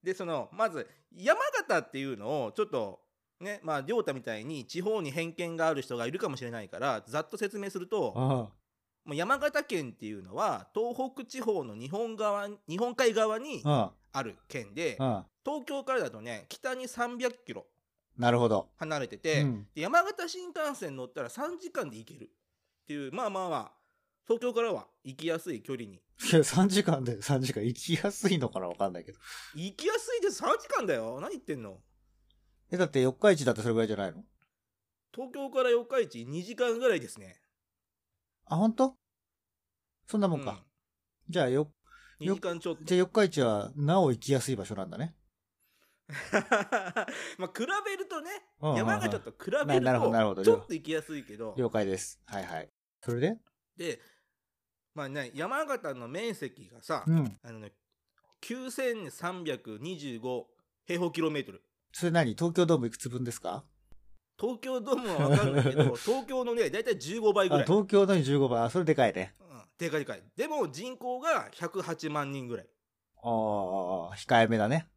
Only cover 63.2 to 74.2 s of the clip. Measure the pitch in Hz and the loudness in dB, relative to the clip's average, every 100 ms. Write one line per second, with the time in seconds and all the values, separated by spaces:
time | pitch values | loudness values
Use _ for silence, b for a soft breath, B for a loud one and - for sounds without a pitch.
63.2 | 123 113 87 98 - _ _ - - - | -6 -6 -6 -8 -10 _ _ -20 -20 -20
64.2 | _ _ 220 247 262 254 220 262 233 160 | _ _ -4 -4 -4 -4 0 0 0 2
65.2 | 143 147 135 139 131 131 151 120 - 262 | 4 6 4 2 2 4 4 2 0 0
66.2 | 247 262 240 233 180 175 233 214 127 214 | 0 -2 0 0 0 0 -2 -2 -2 2
67.2 | 214 202 190 147 127 196 196 202 196 190 | 4 6 6 4 4 4 6 6 6 6
68.2 | 135 143 135 120 117 160 165 147 120 90 | 6 4 4 4 2 2 4 6 6 4
69.2 | 95 _ 180 131 - _ 165 151 143 101 | -6 _ -20 -20 -20 _ -2 -2 -4 -10
70.2 | 98 - 294 302 185 135 247 254 247 254 | -14 -6 -4 0 -2 -4 -10 -8 -8 -4
71.2 | 302 285 104 - 170 190 170 160 156 151 | 0 0 -2 -8 -6 -4 -6 -6 -4 -4
72.2 | 139 139 123 117 - _ _ _ _ _ | -4 -6 -6 -8 -10 _ _ _ _ _
73.2 | - 113 110 104 95 95 90 92 85 101 | -2 0 2 0 0 -2 0 -2 -4 -10